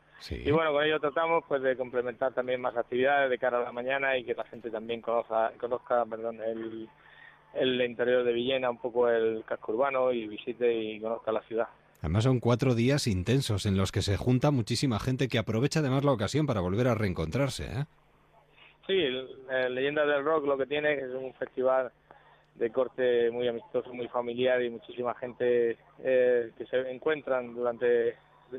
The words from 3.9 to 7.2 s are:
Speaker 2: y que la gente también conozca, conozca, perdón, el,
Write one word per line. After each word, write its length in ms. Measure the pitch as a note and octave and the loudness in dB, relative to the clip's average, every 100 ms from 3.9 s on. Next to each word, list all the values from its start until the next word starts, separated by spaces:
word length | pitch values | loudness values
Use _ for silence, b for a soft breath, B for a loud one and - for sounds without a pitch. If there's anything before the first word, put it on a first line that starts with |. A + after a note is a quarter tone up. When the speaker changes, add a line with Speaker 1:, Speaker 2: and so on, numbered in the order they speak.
| C#3 C#3 C3 | -2 0 -2
Speaker 2:
y 60 | |
que 100 | A#2 | -2
la 100 | A2+ | -6
gente 260 | A2+ A#2+ A#2 | -8 -10 -10
también 300 | A2 A2+ A#2 | -8 -6 -6
conozca, 520 | A2+ A#2 A2+ A2 A2+ - | -2 -2 0 0 0 -2
conozca, 460 | A#2+ B2 - B2 | -6 -4 0 0
perdón, 360 | A2+ A2 A2+ A2+ | 0 -4 -8 -6
el, 440 | A2 A2+ A2+ A2 A2 _ B B | -6 -6 -8 -10 -14 _ B B